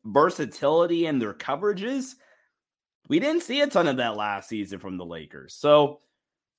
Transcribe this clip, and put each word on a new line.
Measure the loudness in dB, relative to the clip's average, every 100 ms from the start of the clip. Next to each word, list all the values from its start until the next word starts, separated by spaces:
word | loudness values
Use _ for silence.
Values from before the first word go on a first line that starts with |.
versatility | 0 4 4 2 -6 -2 2 4 2 0 0
and | 0
their | -2 -6
coverages, | -6 -2 -2 -2 -4 -6 -8 -14 _ _ _ _ _ _ _ _ _
we | 0
didn't | 2 -2
see | -2 0
a | 2
ton | 2 2
of | 0
that | -2 -2
last | -4 -6 -6
season | -8 -8 -10
from | -10 -10
the | -10
Lakers. | -12 -14 -18 -18
So | -4 4 6 6 -2 _ _ _ _ _